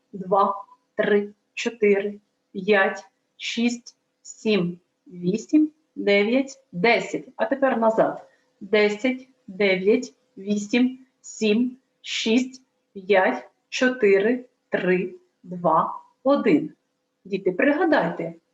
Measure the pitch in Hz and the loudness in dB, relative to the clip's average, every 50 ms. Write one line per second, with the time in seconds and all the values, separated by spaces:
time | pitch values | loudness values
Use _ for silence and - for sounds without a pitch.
0 | _ _ - 185 190 180 202 196 202 240 - - - _ - _ _ _ _ - | _ _ -14 -10 -4 0 0 2 2 0 -2 -6 -10 _ -20 _ _ _ _ -2
1 | 214 208 208 208 202 208 - _ _ _ - - - 233 226 - 214 202 196 202 | 0 2 2 0 0 -2 -10 _ _ _ -12 -8 -8 -8 -4 0 2 2 2 2
2 | 208 208 202 - _ _ _ _ _ _ - 196 180 208 208 196 196 208 202 - | 0 -6 -8 -10 _ _ _ _ _ _ -12 -6 0 2 2 2 2 0 -2 -6
3 | - - _ _ _ _ _ - - - - 233 233 240 240 240 - - - _ | -12 -20 _ _ _ _ _ -14 -12 -8 -4 -2 0 -2 -2 -4 -12 -18 -20 _
4 | _ _ _ _ - - - - - 220 214 190 175 175 175 - _ _ _ _ | _ _ _ _ -20 -20 -16 -6 -2 0 0 0 0 -2 -6 -10 _ _ _ _
5 | _ - 180 175 175 180 208 226 - - 302 302 302 302 - _ _ _ - 196 | _ -20 -14 -6 -4 -2 -2 -4 -2 2 2 2 2 2 -2 _ _ _ -10 -4
6 | 202 202 202 202 208 226 247 269 269 - - - _ _ - 175 202 233 226 185 | 0 2 2 4 4 2 2 0 0 -2 -8 -20 _ _ -6 -2 0 2 2 2
7 | - - - - - - - - - - 277 262 269 254 233 226 226 220 220 190 | -2 -4 -8 -10 -10 -10 -6 -6 -4 -4 -2 0 0 0 0 2 0 0 2 2
8 | 151 143 - - - _ _ _ _ _ _ - 208 180 214 208 208 208 208 - | 0 0 -2 -6 -14 _ _ _ _ _ _ -18 -8 -2 0 2 2 2 0 -2
9 | - 254 254 254 - _ _ _ _ - 185 185 208 190 185 185 185 202 240 254 | -2 -4 -4 -4 -10 _ _ _ _ -12 -4 -2 0 0 0 0 2 2 2 0
10 | 247 - - _ _ _ - 196 196 208 208 208 - - 247 240 254 254 - - | 0 -6 -14 _ _ _ -20 -12 -6 -4 -4 -4 -4 -2 0 2 2 0 -2 -6
11 | - _ _ _ - - - - 220 208 208 233 254 247 - - _ _ _ _ | -18 _ _ _ -20 -16 -8 -2 0 0 2 2 0 -2 -6 -10 _ _ _ _
12 | - - - - - 226 220 254 254 - - - _ _ _ _ _ _ - 196 | -14 -10 -8 -4 -2 0 2 0 0 -2 -8 -20 _ _ _ _ _ _ -18 -8
13 | 185 185 196 185 190 226 254 - - - _ _ _ - - - 262 254 254 - | -2 2 2 4 4 2 -2 -4 -8 -14 _ _ _ -10 -4 0 0 0 0 2
14 | 214 196 196 196 202 233 254 254 - - _ _ _ - - 190 185 180 185 180 | 4 4 4 4 4 2 0 -2 -4 -12 _ _ _ -6 -6 -2 0 0 0 0
15 | 202 - - - _ _ _ _ - 180 180 175 175 160 160 170 - - - - | 0 -4 -8 -14 _ _ _ _ -16 -14 -8 -2 0 2 2 2 0 -2 -6 -12
16 | - _ _ _ - 262 285 - - 220 156 139 - - - _ _ _ _ _ | -16 _ _ _ 0 0 2 2 2 2 2 2 0 -2 -12 _ _ _ _ _
17 | _ _ _ _ - 190 196 190 - 185 180 - 254 294 294 330 370 320 294 - | _ _ _ _ -12 -8 -6 -4 -2 -2 0 2 2 2 2 2 2 2 2 2
18 | 170 170 - - 165 165 - - _ _ | 0 -2 -4 -6 -8 -10 -10 -14 _ _